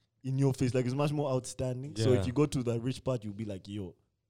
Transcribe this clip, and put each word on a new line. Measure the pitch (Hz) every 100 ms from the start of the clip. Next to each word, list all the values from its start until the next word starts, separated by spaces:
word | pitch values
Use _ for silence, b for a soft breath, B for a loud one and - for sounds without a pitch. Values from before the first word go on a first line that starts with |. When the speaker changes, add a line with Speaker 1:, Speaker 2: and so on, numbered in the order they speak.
| _ _
Speaker 1:
in | 131 135
your | 139
face. | 131 127
Like, | 127 123
it's |
much | 135 147
more | 147 143
outstanding. | 131 113 - 127 123 139 160
So | 113
if | 123
Speaker 2:
Yeah. | 110
Speaker 1:
you |
go | 123 147
to | 143
the | 120 117
rich | 123 127
part, | - 123
you'll | 107
be | 101
like, | 107 95 98
"Yo, | 104 90 - _ _ _